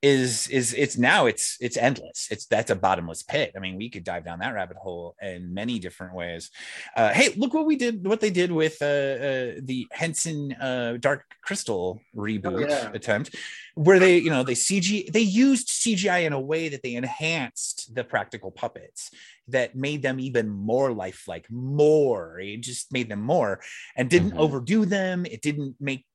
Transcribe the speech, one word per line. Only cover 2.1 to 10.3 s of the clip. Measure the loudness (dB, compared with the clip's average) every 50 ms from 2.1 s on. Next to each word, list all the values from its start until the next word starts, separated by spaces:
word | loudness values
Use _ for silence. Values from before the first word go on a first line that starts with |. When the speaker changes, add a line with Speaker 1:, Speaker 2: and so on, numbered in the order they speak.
| -10 -10 -8 -6 -8
Speaker 1:
It's, | -10 -2
that's | 0 0 0 2 0 -2
a |
bottomless | 2 2 2 2 2 0 -8 -10 -10 -10
pit. | _ -2 -2 -2 -2 -4
I | -8
mean, | -8 -8 -8
we | -8 -10 -10
could | -10 -12 -8
dive | -8 -8 -8 -8
down | -10 -10 -6
that | -6 -6 -4
rabbit | -4 -6 -8 -8
hole | -14 -12 -10 -10 -10 -10 -12 -14 _ -12
in | -12 -10 -10 -10 -10 -8
many | -6 -4 -4 -4 -4
different | -6 -8 -12 -12 -14 -12 -8
ways. | -8 -8 -6 -8 -10 -12 -14 _ -18 -16 -16 -14 -14 -16 -8 0
Uh, | 2 2 4
hey, | 6 4 4 4 4
look | 0 -2 0 0
what | 0 2
we | 2 2
did, | 2 0 -2 -2 -2 -2
what | -2 0 2
they | 0 0
did | 2 2 0 2
with, | 2 2 2 0 0 0 0
uh, |
uh, | 0 2 2 0 0 -2 -2 -2 -2 -2 -2 -2 -4 -6 -8 -6
the | -6 -6 -6 -6 -8 -6
Henson, | -4 -4 -4 -2 -2 -4 -4